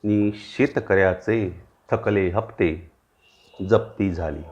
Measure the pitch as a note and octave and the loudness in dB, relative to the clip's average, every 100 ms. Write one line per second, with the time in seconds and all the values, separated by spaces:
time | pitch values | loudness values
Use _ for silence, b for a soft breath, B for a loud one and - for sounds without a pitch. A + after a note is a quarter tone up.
0 | G#2 G#2 G#2 G#2 - - C#3 C3+ A2+ F#2+ | 0 2 0 -4 -14 -2 0 0 0 4
1 | F#2+ F#2 - A2+ F#2+ E2+ - _ _ G#2+ | 4 2 -2 -2 -2 -6 -20 _ _ -2
2 | A2 G2+ F#2 F#2+ G#2+ - F2 D#2 E2 _ | 0 0 2 -2 -4 -2 -2 -2 -12 _
3 | _ _ _ _ _ - F#2+ A2+ - - | _ _ _ _ _ -12 2 2 2 -4
4 | G2 E2+ E2 D2 D#2 | -2 -2 -6 -8 -14